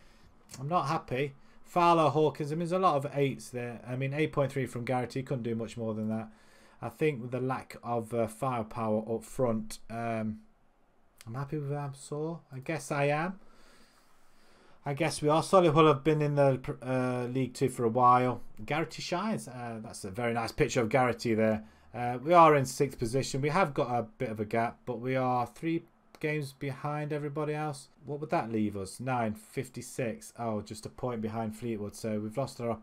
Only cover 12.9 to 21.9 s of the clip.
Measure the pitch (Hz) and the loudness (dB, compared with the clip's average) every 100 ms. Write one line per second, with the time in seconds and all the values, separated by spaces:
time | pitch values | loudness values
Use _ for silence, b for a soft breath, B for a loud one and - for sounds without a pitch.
12.9 | 147 143 147 - - - b b b b | 0 2 2 -2 -6 -14 b b b b
13.9 | b b b b b b b b b - | b b b b b b b b b -6
14.9 | 139 156 - 147 156 - 190 175 147 156 | -2 -2 0 2 2 6 6 8 8 8
15.9 | 139 160 156 147 143 139 131 135 139 127 | 6 4 2 4 4 4 4 -2 -8 -2
16.9 | 131 127 123 123 127 131 - 131 131 117 | 0 0 -2 -2 -2 -2 0 0 2 0
17.9 | 120 123 123 127 113 - - 107 147 165 | 6 8 8 6 0 -6 -10 -4 -2 -4
18.9 | - - 175 214 208 - 123 120 113 110 | -6 -4 -2 -2 -4 -6 -10 -10 -10 -12
19.9 | - 104 92 120 117 113 - 117 127 110 | -10 -10 -4 -2 0 -2 0 0 2 4
20.9 | 135 127 113 120 110 110 107 B B B | 4 4 2 0 4 4 2 B B B